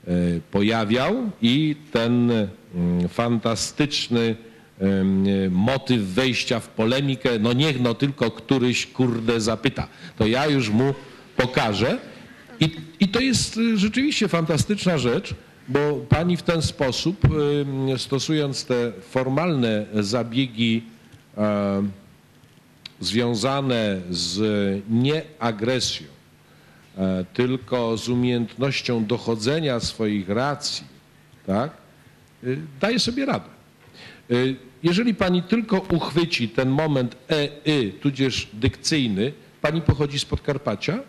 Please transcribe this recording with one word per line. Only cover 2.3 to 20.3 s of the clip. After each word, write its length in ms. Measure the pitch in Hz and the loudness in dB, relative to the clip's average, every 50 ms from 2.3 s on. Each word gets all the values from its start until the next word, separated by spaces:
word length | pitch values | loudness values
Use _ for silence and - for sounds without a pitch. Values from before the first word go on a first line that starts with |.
mm, 800 | 117 110 104 95 - - - - - 87 87 87 87 87 87 87 | 2 2 0 -2 -6 -14 -20 -10 -4 -2 0 2 2 2 0 0
fantastyczny, 1300 | - - 117 120 120 110 - 117 117 - - - - - 147 147 - - - - 120 117 117 113 110 107 - - - - - - _ - | 0 -2 0 0 0 0 0 0 -2 -2 -4 -6 -2 -2 -2 0 0 -6 -2 0 0 2 2 0 -2 -4 -8 -20 -20 -20 -20 -20 _ -2
em, 440 | 95 98 98 98 95 95 95 95 95 98 98 98 95 92 | 0 2 2 2 2 2 2 4 4 2 2 2 2 2
motyw 520 | 90 90 101 123 135 131 - - 127 117 | 2 2 2 2 0 -2 0 0 0 0
wejścia 580 | 101 92 92 113 131 131 117 - - - 123 113 | 0 0 0 2 2 2 0 -2 -2 -2 -2 -2
w 80 | - - | -4 -8
polemikę, 720 | - - 110 113 123 139 143 139 135 127 - 131 120 110 | -2 0 0 2 2 2 0 0 -2 0 0 0 0 2
„No 140 | 107 120 | 2 2
niech 280 | 123 127 151 160 135 123 | 2 2 2 2 2 2
no 140 | 123 120 113 | 0 0 2
tylko 360 | - 135 139 135 - 123 110 | 0 0 -2 0 0 -2 -2
któryś, 560 | - - - - 139 131 120 123 117 - - | -2 -6 -2 0 2 2 4 2 2 0 -4
kurde, 540 | - - - 131 123 117 113 113 113 117 117 | -6 0 0 2 2 2 0 0 0 0 2
zapyta”. 480 | 107 113 113 110 - 135 107 - - - - - - - - - | 0 0 -2 0 -2 -4 -2 -2 -10 -10 -12 -20 -20 -20 -2 0
To 80 | 110 | 2
ja 200 | 107 117 127 147 | 2 2 2 2
już 240 | 156 143 135 120 107 | 2 2 2 2 2
mu 240 | 104 113 131 139 135 - - - - - - - - | 2 2 2 2 0 -4 -10 -18 -20 -20 -20 -6 -2
pokażę. 640 | - 127 123 - 151 127 113 104 95 113 139 214 254 - - - - - - - - - - 240 233 | 0 0 2 2 0 2 2 2 2 0 0 0 -2 -6 -14 -20 -20 -20 -20 -20 -20 -20 -20 -2 0
I, 100 | 160 160 - 160 - - - - | 0 0 0 -6 -14 -16 0 0
i 80 | 202 185 | 0 2
to 120 | - 233 | 2 2
jest, 360 | 262 269 233 - - - - | 2 2 2 0 -2 -2 -2
y, 220 | 214 233 233 220 202 | 0 0 2 2 2
rzeczywiście 500 | 190 214 214 254 277 302 - - 220 190 | 2 2 0 0 0 0 0 0 0 2
fantastyczna 720 | - 170 160 156 165 143 - - 208 202 - 180 170 147 | 2 0 0 2 0 0 2 0 -2 0 2 2 2 2
rzecz, 360 | 120 120 123 175 202 - - - - - - - - - | 2 2 2 0 -2 -4 -12 -14 -14 -20 -20 -20 -10 0
bo 260 | 131 143 147 147 147 131 - - | 0 2 2 2 0 -2 2 2
pani 280 | - 151 170 180 175 | 2 4 4 0 0
w 60 | 170 | 0
ten 200 | - - 170 165 | 0 0 0 2
sposób, 600 | 151 - - - 147 127 117 - - 160 190 - - | 0 -2 0 0 0 0 0 0 -2 -2 0 2 2
ym, 760 | - 160 151 147 143 147 147 143 143 135 135 135 135 131 117 | 2 4 4 2 2 2 0 0 -2 -2 -2 0 0 -2 -2
stosując 680 | - - 139 131 - - 160 151 147 139 131 - - | -2 -4 -2 -2 0 0 0 0 0 -2 -4 -6 -2
te 280 | - 127 120 120 117 101 92 - - | -2 0 0 0 -2 -4 -10 -18 -4
formalne 760 | - 131 127 131 135 147 170 180 160 135 120 113 110 104 107 - 107 | -2 -2 0 2 0 0 2 2 2 2 2 2 0 0 -2 -2 -2
zabiegi, 880 | 107 104 95 117 123 113 117 | -2 0 0 0 -2 -2 0